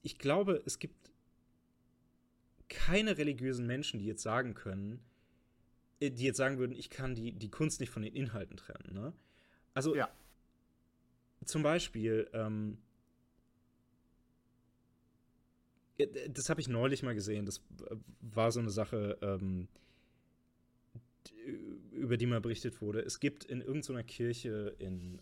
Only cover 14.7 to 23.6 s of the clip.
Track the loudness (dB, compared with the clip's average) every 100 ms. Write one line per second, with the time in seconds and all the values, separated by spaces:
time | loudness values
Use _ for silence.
14.7 | _ _ _ _ _ _ _ _ _ _
15.7 | _ _ 2 2 2 -6 -4 0 0 2
16.7 | 4 4 4 0 -2 0 0 -2 -6 -12
17.7 | -16 -10 -10 -12 -14 -4 4 4 4 0
18.7 | 0 0 0 0 0 0 0 0 -2 -4
19.7 | -12 _ _ _ _ _ _ _ _ _
20.7 | _ _ -20 -20 _ -20 -14 -10 -8 -8
21.7 | -12 -10 -4 2 4 4 4 2 -2 -4
22.7 | -4 -2 -2 -2 0 0 0 -6 -6